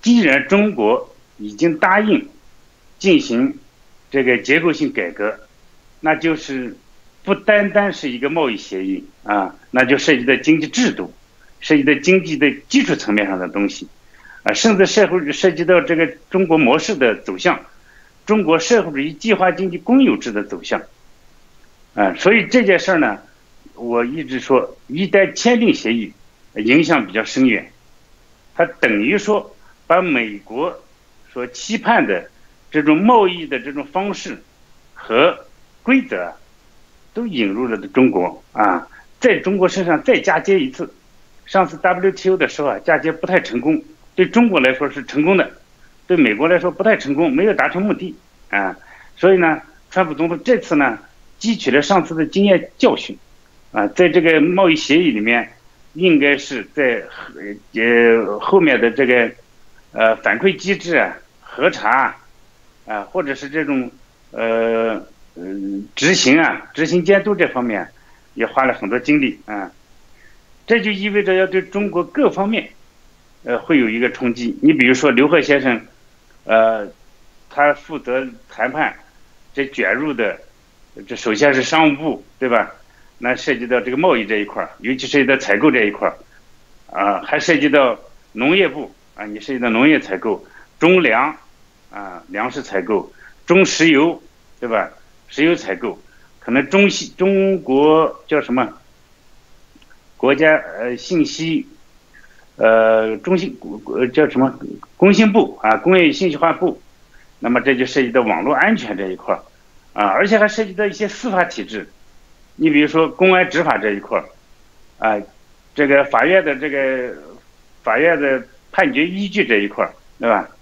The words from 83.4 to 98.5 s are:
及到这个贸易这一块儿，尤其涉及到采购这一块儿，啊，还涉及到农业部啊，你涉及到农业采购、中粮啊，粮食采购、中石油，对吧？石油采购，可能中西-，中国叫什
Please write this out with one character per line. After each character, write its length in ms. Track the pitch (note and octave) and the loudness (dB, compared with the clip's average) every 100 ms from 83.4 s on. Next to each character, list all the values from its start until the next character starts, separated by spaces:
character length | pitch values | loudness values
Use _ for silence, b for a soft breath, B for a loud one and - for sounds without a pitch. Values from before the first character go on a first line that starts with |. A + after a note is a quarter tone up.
| - | -4
及 120 | F#3+ A3+ | -4 -2
到 140 | B2+ | -2
这 100 | B2+ | -2
个 60 | B2+ | 0
贸 180 | F3+ | 0
易 120 | B2+ G#2 | 0 -2
这 100 | G#2+ | -4
一 80 | |
块 180 | G2+ A2 | -4 -8
儿， 60 | F2 - | -10 -10
尤 140 | A#2+ | -8
其 120 | C3 C3 | -6 -2
涉 120 | D3 | 0
及 60 | |
到 100 | C3+ C3+ | 0 0
采 180 | - G#2 | 0 2
购 140 | D3+ | 2
这 160 | B2+ G#2 | 2 -2
一 40 | |
块 160 | G2+ F#2 | -2 -6
儿， 80 | - - b _ _ _ - - | -6 -20 b _ _ _ -20 -14
啊， 300 | - G2+ F#2+ | -4 -2 -2
还 160 | - D3+ | -2 -4
涉 160 | D#3+ D#3 | 0 2
及 140 | C#3+ | 4
到 280 | C#3+ C3 G#2+ - - _ | 4 2 0 -10 -20 _
农 220 | A2 C3 | -4 0
业 140 | F#3+ F3 | 2 0
部 260 | D#3 C3 _ _ | -2 -14 _ _
啊， 100 | - | -16
你 160 | G#2 G#2 | -14 -14
涉 140 | - | -8
及 40 | C3 | -4
到 120 | A#2+ | -2
农 180 | A2+ C#3+ | 2 4
业 100 | D3 | 2
采 200 | - F#2+ | -2 -6
购、 280 | A2+ F#2+ B B B _ | -4 -6 B B B _
中 240 | E3 F#3 | 2 4
粮 320 | D3 A2 C#3+ D#3 - _ _ _ _ | 4 0 0 -6 -20 _ _ _ _
啊， 320 | G#2 G2 F2+ E2 | -16 -16 -16 -12
粮 220 | F#2+ B2 | -8 -6
食 120 | C#3+ | -8
采 200 | B2+ G2 | -6 -6
购、 280 | F2+ G2+ - b b b - | -2 -4 -4 b b b 2
中 180 | F3+ | 4
石 240 | F#3+ - E3 | 4 4 4
油， 340 | C#3 D#3+ E3+ - _ _ - | 6 4 -2 -14 _ _ -12
对 80 | A#2+ | -4
吧？ 220 | A2 F2+ - - _ _ | -2 -2 -8 -20 _ _
石 160 | - | 0
油 100 | D#3 | 0
采 200 | E3+ - | 0 -4
购， 240 | F#2 A#2 E2+ b b b _ | -6 -6 -8 b b b _
可 140 | - | -2
能 160 | B2 C3 | -2 2
中 220 | G3 G3+ | 4 4
西-， 180 | - - - | 2 -10 -2
中 420 | F#3 G3 G3 F#3+ | 0 2 2 0
国 600 | D3 C3+ D3+ D#3 D#3 - - | 0 2 4 4 2 -4 -4
叫 140 | D3+ | -4
什 100 | - | -2